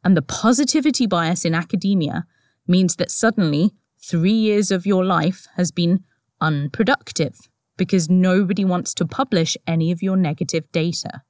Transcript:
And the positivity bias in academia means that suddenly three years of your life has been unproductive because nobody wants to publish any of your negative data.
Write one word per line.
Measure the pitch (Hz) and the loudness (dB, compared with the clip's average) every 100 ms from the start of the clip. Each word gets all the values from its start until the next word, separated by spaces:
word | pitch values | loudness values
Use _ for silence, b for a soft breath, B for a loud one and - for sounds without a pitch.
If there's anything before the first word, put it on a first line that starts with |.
And | 185 175 | 4 2
the | |
positivity | 135 - 220 247 294 311 285 - 226 | 2 0 2 2 2 0 0 0 0
bias | 175 165 175 | 0 0 -2
in | 170 | -2
academia | 165 165 190 196 196 147 - - _ _ _ - | -2 -2 -4 0 0 -2 -4 -10 _ _ _ 0
means | 180 185 - | 2 2 0
that | - | -4
suddenly | - 220 214 165 147 196 _ _ _ | 0 0 2 0 2 0 _ _ _
three | - 170 175 | -4 0 2
years | 220 214 208 196 | 2 2 2 0
of | 190 190 | -2 0
your | 185 | 0
life | 185 170 156 185 - - | 2 2 0 -2 -10 -4
has | 175 | -2
been | - 170 190 - _ _ _ | 0 0 0 -2 _ _ _
unproductive | 151 147 147 - 226 269 - - 143 - - _ _ - | -2 -2 -4 -2 0 0 -4 -6 -6 -6 -20 _ _ -6
because | - 190 156 | 0 0 2
nobody | 185 185 185 185 196 190 | 2 4 2 0 -2 0
wants | 180 - - | 0 -2 -2
to | 170 | -2
publish | - - 185 160 - - | -2 0 0 0 -4 -2
any | 165 160 | 0 0
of | 175 | -2
your | 190 190 | 0 0
negative | 170 - 139 165 - | 0 -2 -4 -4 -4
data. | 170 165 165 - 135 | -4 -2 -4 -10 -16